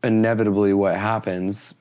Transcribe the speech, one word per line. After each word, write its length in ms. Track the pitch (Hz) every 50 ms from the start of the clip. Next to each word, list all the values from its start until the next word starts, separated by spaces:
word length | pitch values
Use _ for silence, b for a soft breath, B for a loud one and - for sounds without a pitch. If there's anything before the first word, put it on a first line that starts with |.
| -
inevitably 680 | 123 110 110 110 113 117 107 113 104 98 101 104 101 98
what 220 | 98 98 95 85
happens. 760 | 90 101 107 113 110 101 98 92 90 92 95 98 101 - - - _